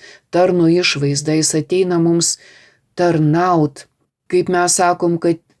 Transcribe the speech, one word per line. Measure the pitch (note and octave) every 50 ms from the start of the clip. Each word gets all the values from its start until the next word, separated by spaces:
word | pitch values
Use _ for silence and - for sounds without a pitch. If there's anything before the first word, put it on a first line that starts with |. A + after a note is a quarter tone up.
| - - - - _
tarno | _ - F3 F#3 F#3 F3+ F3 E3 E3
išvaizdą. | E3+ F3 F3+ - - C#3+ C#3+ C#3+ C#3+ C#3 D3 D3+ D#3 D#3
Jis | D3+ - -
ateina | D#3 D3 - F3+ F#3 F#3+ F3+ F3
mums | E3+ E3 E3+ E3+ E3+ E3 - - - - - - - - _ _ _ _ _ _ -
tarnaut. | F3 F3 D#3+ D#3 D#3 D3 D#3 E3+ F3+ F#3 F3 D#3+ D3+ D3 - - - _ _ _ _ _ _ _ _ -
Kaip | F3+ F3+ F3+ F#3
mes | F3+ F3 F3 F3 -
sakom, | - F3+ F3 F3 F3 F3 F3 E3+
kad | E3 - E3+ E3 - _ _ _ _